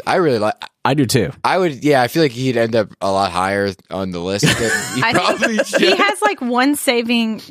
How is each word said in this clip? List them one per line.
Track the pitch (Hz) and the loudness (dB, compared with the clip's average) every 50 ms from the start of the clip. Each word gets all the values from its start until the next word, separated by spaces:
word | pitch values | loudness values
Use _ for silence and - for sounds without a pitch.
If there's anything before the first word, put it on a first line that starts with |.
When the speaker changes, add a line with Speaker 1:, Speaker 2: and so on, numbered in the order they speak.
| - - | -4 -2
Speaker 1:
I | 127 | 0
really | 180 180 151 127 110 | 2 2 2 2 2
like. | 104 107 - - - - - _ - | 0 -2 -2 -4 -10 -20 -8 _ -2
Speaker 2:
I | 120 135 | 0 2
do | 151 139 | 2 2
too. | 110 - 127 98 73 - - - | 2 2 0 0 0 -2 -4 -2
Speaker 1:
I | 127 151 185 | 0 0 2
would, | 190 170 139 113 - | 0 0 -2 -2 0
yeah. | 147 143 131 | 2 4 4
I | 123 120 | 2 2
feel | - 160 160 | 2 2 0
like | 143 | 0
he'd | 113 120 131 131 120 120 | 0 -2 -2 0 0 2
end | 117 113 110 | 0 2 2
up | 117 104 - - - | 0 0 -2 -4 -4
a | - 98 | -2 0
lot | 98 98 98 95 85 | 0 2 0 0 0
higher | 90 92 95 101 101 101 101 95 - _ - | 0 0 0 0 0 -2 -2 -4 -8 _ -10
on | 78 92 95 95 | -8 -6 -6 -6
the | 87 87 | -6 -6
list | 85 92 95 104 - | -4 -4 -2 0 0
than | - 113 | 0 0
Speaker 3:
<laughs> | - 117 110 - 104 101 - - | 0 -2 -2 -2 -4 -4 -6 -4
Speaker 1:
he | 127 127 | -2 0
Speaker 3:
I | - - | 0 0
Speaker 1:
probably | - 180 - 214 - 220 240 226 214 | 0 0 0 0 0 -2 -2 0 -2
Speaker 3:
think | - - | -2 0
Speaker 1:
should. | 240 269 | 0 2
Speaker 3:
he | 320 370 392 | 2 2 2
has, | 359 403 403 415 - | 2 2 0 0 0
like, | 427 415 392 - | -2 -2 -2 -2
one | 262 240 247 240 254 285 294 - | -4 -2 0 2 2 2 0 0
saving | - - 247 240 240 226 247 233 226 220 220 196 - - | 0 0 0 0 0 0 0 0 0 -2 -4 -6 -10 -8